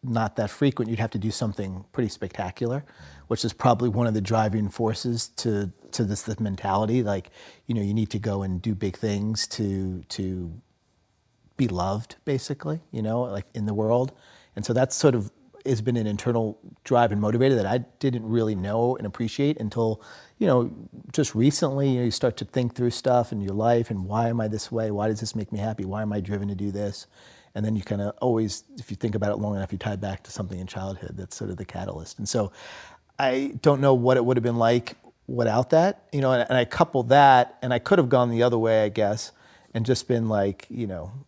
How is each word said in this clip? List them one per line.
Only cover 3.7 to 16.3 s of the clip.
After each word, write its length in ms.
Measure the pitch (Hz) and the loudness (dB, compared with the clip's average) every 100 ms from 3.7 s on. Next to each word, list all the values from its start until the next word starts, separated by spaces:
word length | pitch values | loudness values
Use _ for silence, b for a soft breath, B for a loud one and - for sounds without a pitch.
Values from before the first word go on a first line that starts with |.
| 117 123 | 4 2
one 160 | 110 120 | 0 0
of 80 | |
the 60 | 110 | 0
driving 440 | 98 110 110 110 104 | 0 0 2 0 -2
forces 640 | - 113 110 123 117 - | -2 -2 -2 -4 -4 -6
to, 420 | - 117 104 101 - - | -6 -2 -2 -4 -8 -14
to 120 | - | -4
this, 180 | 107 101 | -2 -2
this 180 | - 107 | -6 -6
mentality. 640 | 107 95 101 95 107 123 | -4 -4 -2 0 2 0
Like, 260 | 107 98 - B B B _ | 0 -2 -6 B B B _
you 80 | |
know, 80 | 117 | -2
you 100 | 101 | 0
need 160 | 107 107 | 0 -2
to 60 | 107 | -2
go 240 | 107 98 | -4 -2
and 200 | 95 90 | -2 -4
do 120 | 101 | -4
big 220 | 98 101 - | -4 -4 -4
things 500 | 110 101 107 107 - | -2 -2 -2 -4 -6
to, 540 | - 104 98 95 92 - | -4 -2 -2 -4 -8 -10
to 420 | - 95 92 87 82 _ _ _ _ _ _ _ _ _ _ | -8 -6 -6 -8 -12 _ _ _ _ _ _ _ _ _ _
be 100 | 123 | -2
loved, 480 | 92 90 104 117 - | 0 -2 -2 -6 -12
basically, 560 | - 135 - 143 156 156 - | -4 -4 -4 -8 -6 -8 -8
you 100 | 117 | -6
know, 180 | 107 117 | -2 -2
like, 200 | 123 98 98 | -2 -6 -8
in 140 | 127 104 | -6 -4
the 80 | |
world. 380 | 104 110 120 131 - b b b - | 0 2 2 2 -6 b b b -10
And 80 | |
so 80 | - | -2
that's 240 | 120 - - | 2 2 4
sort 180 | 151 | 4
of 160 | 123 104 _ _ - - | 4 -2 _ _ -10 -2
has 160 | 120 | -2
been 140 | 107 120 | 0 0
an 100 | 107 | 0
internal 520 | 104 - | -2 0